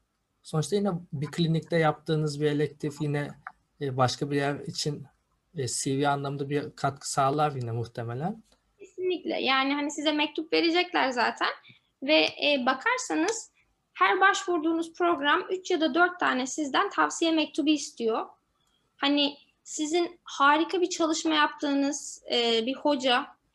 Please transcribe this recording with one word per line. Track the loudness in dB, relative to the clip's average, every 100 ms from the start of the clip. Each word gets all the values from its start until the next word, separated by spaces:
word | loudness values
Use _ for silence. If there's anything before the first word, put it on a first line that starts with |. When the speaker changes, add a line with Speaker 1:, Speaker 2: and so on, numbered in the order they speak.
| _ _ _ _
Speaker 1:
sonuçta | -6 -4 0 0
yine | 0 -4 -6
bir | -6 -6
klinikte | 0 0 0 0 2
yaptığınız | 2 0 -2 0 0 0
bir | 0
elektif | 2 -2 -2 -8 -4
yine, | -2 -2 -4 -10 -18 -20 _ -8
e, | -4 2
başka | 2 2 -2
bir | 0
yer | 0 -2
için, | -6 -4 -4 -4 -10 _ _ _ _ -6
e, | -4
C | -2 -2 2
V | 2
anlamında | 0 -2 -4 -2
bir | -2 -4 -2
katkı | -4 -2 -4
sağlar | 2 2 4 0
yine | 0 -4
muhtemelen. | -4 -4 -6 -6 -4 -4 -6 -12 _ _ -20
Speaker 2:
Kesinlikle. | -18 -4 -2 -2 -2 -2
Yani | 0 2 0
hani | 0 -4
size | -2 -2
mektup | 0 -2 -4 -2
verecekler | 2 2 2 0 0 0
zaten | 0 -2 0 -4 -6 -16 -20 _ -8
ve, | 2 4
e, | 2 0 0 2 0
bakarsanız | 0 0 -2 -2 0 0 -2 -8 _ _ _ _
her | 0 2 4
başvurduğunuz | 4 2 0 0 0 -2 -4
program | 0 0 2 2 0 0
üç | -6 -2
ya | 0
da | 2
dört | 4 2 2
tane | 0 0 -2
sizden | -4 -2 0 0
tavsiye | 2 0 2 0
mektubu | 2 0 0 0
istiyor. | 0 -2 -4 -2 -2 -6 -14 _ _ _ _ _ -2
Hani | 2 2 2 -2 _ _
sizin | -12 -6 0 0 0 -4
harika | -10 2 4 4 2 0
bir | 0
çalışma | 0 0 0 0
yaptığınız, | 2 2 0 0 0 0 -2 -10 -14 -4
e, | 0 2 2 0
bir | -2
hoca | 0 2 2 0 0 -14 _